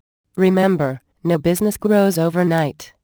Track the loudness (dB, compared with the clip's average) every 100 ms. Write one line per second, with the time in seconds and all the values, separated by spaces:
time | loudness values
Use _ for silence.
0 | _ _ _ 0 2 2 0 0 -4 -6
1 | _ _ -4 -2 0 0 -2 -2 0 2
2 | 2 0 -2 0 0 0 -2 -6 -20 _